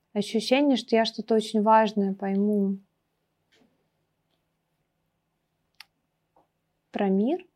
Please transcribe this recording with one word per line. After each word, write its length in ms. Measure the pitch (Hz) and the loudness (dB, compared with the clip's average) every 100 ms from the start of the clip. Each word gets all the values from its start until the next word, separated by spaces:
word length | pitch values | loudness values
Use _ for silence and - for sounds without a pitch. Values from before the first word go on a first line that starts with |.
| _ | _
ощущение, 600 | 208 208 226 214 262 285 247 | -6 -4 -4 0 2 2 0
что 200 | - 226 | 0 0
я 80 | |
что-то 300 | 226 - - | 0 -4 -2
очень 280 | 220 220 220 | -2 0 0
важное 520 | 214 220 220 208 196 | 4 4 4 0 -2
пойму 640 | 196 196 196 208 208 196 196 _ _ _ _ _ _ _ _ _ _ _ _ _ _ _ _ _ _ _ _ _ _ _ _ _ _ _ _ _ - - _ _ _ _ _ _ _ _ _ _ | -2 -4 -2 0 0 -2 -4 _ _ _ _ _ _ _ _ _ _ _ _ _ _ _ _ _ _ _ _ _ _ _ _ _ _ _ _ _ -20 -20 _ _ _ _ _ _ _ _ _ _
про 180 | 214 202 | -4 0
мир. 380 | 190 226 359 - | 0 0 -2 -8